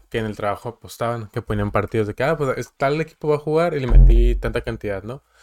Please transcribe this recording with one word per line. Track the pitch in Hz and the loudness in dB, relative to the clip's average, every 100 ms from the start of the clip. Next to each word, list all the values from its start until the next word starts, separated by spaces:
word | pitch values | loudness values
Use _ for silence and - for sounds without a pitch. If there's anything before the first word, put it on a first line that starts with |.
| _ | _
que | 117 | -6
en | 110 | -6
el | 104 | -6
trabajo | 104 98 120 | -6 -6 -8
apostaban, | - 98 - 117 120 107 | -14 -14 -8 -6 -6 -8
que | 117 | -10
ponían | - 104 104 | -4 -2 -2
partidos | 110 101 113 104 | -2 -2 -2 -2
de | - | -2
que, | |
ah, | 135 156 | -2 -2
pues, | 135 123 | -4 -4
es, | 120 - | -8 -4
tal | 139 151 | -2 -2
equipo | 160 _ 151 | -4 _ -4
va | 147 | -2
a | |
jugar | 156 156 170 147 | 0 0 0 -2
y | |
le | 127 | 4
metí | 123 - - 120 - | 8 8 8 4 0
tanta | 117 120 | -4 -6
cantidad, | 120 113 107 98 | -6 -8 -6 -8
¿no? | 104 139 _ _ | -8 -14 _ _